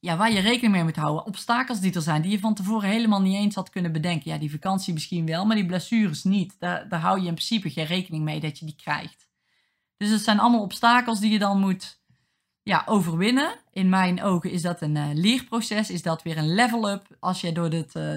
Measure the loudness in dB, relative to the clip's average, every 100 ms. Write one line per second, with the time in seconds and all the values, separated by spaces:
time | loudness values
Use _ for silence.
0 | -2 0 2 4 2 2 4 4 2 0
1 | -2 -2 -4 -10 -2 0 0 0 0 0
2 | 0 0 0 0 0 0 0 0 0 2
3 | 2 4 2 2 0 -2 -6 -4 -2 -2
4 | -2 -4 -4 -6 -6 -6 -4 -2 -2 -6
5 | -4 -4 -2 -2 0 0 0 -2 0 0
6 | 2 0 0 0 0 -6 -4 -4 -4 -2
7 | 0 0 0 -4 -4 -4 -4 -6 -4 -4
8 | -4 -4 -4 -4 -6 -8 -14 -12 -6 -6
9 | -6 _ _ _ _ _ _ _ _ _
10 | 0 0 2 2 4 4 0 2 4 4
11 | 2 0 2 2 2 2 2 0 -6 -20
12 | _ _ _ _ _ _ 0 2 4 2
13 | 2 0 2 2 0 -4 _ 0 2 4
14 | 2 2 2 0 0 -4 -4 -4 -2 -2
15 | 0 0 2 2 0 -4 -2 -2 -2 -4
16 | -4 -4 -4 -2 0 2 2 2 -2 -4
17 | _ _ -4 -4 -4 -2 -2 -2 -4 -8
18 | -6